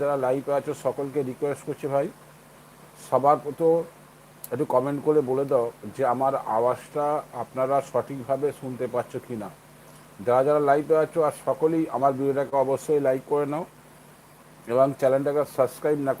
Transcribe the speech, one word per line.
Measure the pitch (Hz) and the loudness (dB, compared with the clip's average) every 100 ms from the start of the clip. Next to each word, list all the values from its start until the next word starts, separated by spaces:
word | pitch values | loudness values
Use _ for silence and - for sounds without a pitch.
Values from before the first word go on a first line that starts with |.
যারা | 139 143 | 0 0
লাইভে | 127 135 135 143 | 0 -2 -2 -2
আছো, | 139 139 | -2 -4
সকলকে | 135 123 143 135 127 | -4 -4 -4 -4 -4
রিকোয়েস্ট | 123 147 113 - | -4 -4 -4 -8
করছি | 139 147 | -8 -2
ভাই, | 139 160 - - - - - - - - - - | -2 -2 -8 -20 -20 -20 -20 -20 -20 -20 -20 -2
সবার | 131 143 147 | 2 4 2
প্রথম | 147 135 165 165 160 - - - - - - | 0 0 2 2 0 -10 -20 -20 -20 -20 -8
একটু | 120 147 | -4 0
কমেন্ট | 127 135 143 156 | 2 2 0 2
করে | 151 127 | 2 2
বলে | 131 139 | 0 2
দাও | 135 117 - 107 | 2 0 -6 -12
যে | 101 131 | -2 0
আমার | 120 135 135 - 110 | 2 2 0 0 0
আওয়াজটা | 120 123 - 151 147 151 - 123 | 2 0 -4 -4 -2 -2 -4 -10
আপনারা | 117 131 131 139 135 | -8 -2 0 0 0
সঠিকভাবে | 127 - 139 120 135 143 131 | -2 -4 -6 -4 -2 -2 -4
শুনতে | 135 123 123 | -10 -6 -4
পাচ্ছ | 120 113 127 - | -4 -4 -8 -10
কি | 117 | -10
না। | 95 - - - - - - - 98 | -10 -14 -20 -20 -20 -20 -20 -8 0
যারা | 123 139 | 2 4
যারা | 151 147 | 2 4
লাইভে | 143 147 156 | 2 2 2
আছো, | 156 170 151 | 2 0 -2
আর | - - | -2 -4
সকলেই | 135 160 165 160 120 | 0 0 0 -2 0
আমার | 135 131 | 0 2
ভিডিওটাকে | 139 135 131 135 | -2 -2 -2 0
অবশ্যই | 131 135 - 151 135 | 0 0 0 0 2
লাইক | 135 - | 0 0
করে | 147 143 | -2 -2
নাও | 147 180 - - - - - - - - - - | -4 -8 -16 -20 -20 -20 -20 -20 -20 -20 -16 -2
এবং | 120 139 139 | 4 4 4
চ্যানেলটাকে | 131 135 143 147 139 - | 2 2 2 0 0 0
সাবস্ক্রাইব | 127 - 156 151 139 | 0 0 -2 0 0
না | 127 | -2